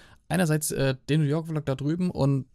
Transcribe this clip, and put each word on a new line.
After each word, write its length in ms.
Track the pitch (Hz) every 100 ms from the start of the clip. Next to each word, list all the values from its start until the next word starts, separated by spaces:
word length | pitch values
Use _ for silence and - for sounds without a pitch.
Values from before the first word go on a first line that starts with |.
| - - -
Einerseits, 420 | 170 165 156 -
äh, 240 | - 135 131 -
den 140 | 156
New 40 | 147
York 220 | 156 165
Vlog 180 | 156 143
da 80 |
drüben 360 | 131 139 175 180
und 360 | - 139 139 131